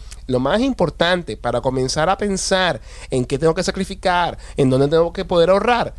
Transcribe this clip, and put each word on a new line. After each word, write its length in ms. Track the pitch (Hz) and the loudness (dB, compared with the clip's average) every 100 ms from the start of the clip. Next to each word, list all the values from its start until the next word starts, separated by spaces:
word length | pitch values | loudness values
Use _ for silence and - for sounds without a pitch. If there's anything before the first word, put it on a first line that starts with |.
| - - - | -16 -14 -2
Lo 140 | 127 | 0
más 200 | 135 196 | 2 2
importante 760 | 269 247 170 - 170 180 165 107 | 2 0 0 0 0 0 -2 -6
para 240 | 120 120 | -4 -2
comenzar 500 | 135 131 131 151 160 | -2 -2 -2 0 0
a 80 | 190 | 0
pensar 640 | 208 190 - 190 185 123 - - - | -2 -4 0 0 0 -2 -8 -16 -4
en 140 | 135 | -2
qué 140 | 127 - | -2 0
tengo 160 | 160 | 0
que 80 | 160 | 0
sacrificar, 720 | 180 190 190 196 185 180 165 - - - | -2 -4 -6 -4 -2 0 0 -4 -8 0
en 120 | 135 | 2
dónde 200 | 131 143 | 4 4
tengo 240 | 160 170 | 4 2
que 120 | 170 | -2
poder 260 | 180 180 170 | 0 4 6
ahorrar, 440 | 196 214 240 233 | 4 4 2 0